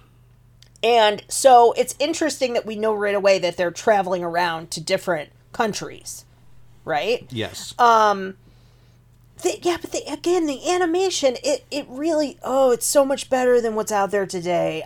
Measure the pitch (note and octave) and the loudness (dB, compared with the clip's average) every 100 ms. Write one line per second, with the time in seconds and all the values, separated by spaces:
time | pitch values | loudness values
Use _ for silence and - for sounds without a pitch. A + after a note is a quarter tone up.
0 | _ _ _ _ _ _ _ _ A3 A#3 | _ _ _ _ _ _ _ _ 2 4
1 | G#3+ G#3 - - C4+ B3 A#3+ - B3 - | 4 0 -6 2 6 8 8 4 -2 -2
2 | D4 E4 D#4 - B3+ A#3 G#3 G#3 A3 G#3+ | -4 -2 -4 -2 -4 -4 -6 -4 -2 -2
3 | G#3 G3+ G3 F#3+ F3 F3 F3 E3+ - G#3 | -2 2 4 4 2 -2 -4 -2 0 2
4 | F3+ F#3 F3 E3 F3 E3 E3 - D#3 F#3 | 0 -4 -4 -2 -2 -4 -8 -10 -4 -4
5 | - D#3+ - _ _ - A3+ - D3 C3+ | -2 -4 -6 _ _ -4 -4 -4 -10 -14
6 | - - - _ - - - - - D3+ | -16 -18 -20 _ -20 -20 -20 -14 -6 -4
7 | F#3 B3 - A#2+ G2+ - - - A#3+ A3+ | -2 -4 -6 -8 -8 -8 -10 2 4 6
8 | G#3+ G3 F#3+ - _ _ _ _ _ _ | 4 2 -4 -12 _ _ _ _ _ _
9 | _ _ _ - F4+ - F4 E4+ - D#4+ | _ _ _ -8 -6 -4 -2 -4 -4 -10
10 | - D4+ E4+ F4+ D#4 C4 D4+ F4+ F4 F4 | -8 -6 -2 0 -2 -4 -2 0 0 0
11 | F#4+ - C#4 A#3+ C4 C#4+ - C#4+ - B3+ | -2 0 -2 -2 -2 -4 -4 -10 -8 -6
12 | D#4+ D#4 D4 - - C4+ C4 A#3+ - D4 | -2 0 -2 -4 -4 2 2 2 2 2
13 | C4+ C4+ - C4 B3+ A#3+ A3+ G#3+ G#3 G#3 | 2 0 -2 0 4 2 2 -2 -2 0
14 | G3 G3+ F#3+ F#3 E3+ E3+ D#3+ D#3+ | 0 0 -2 -4 -2 0 0 -4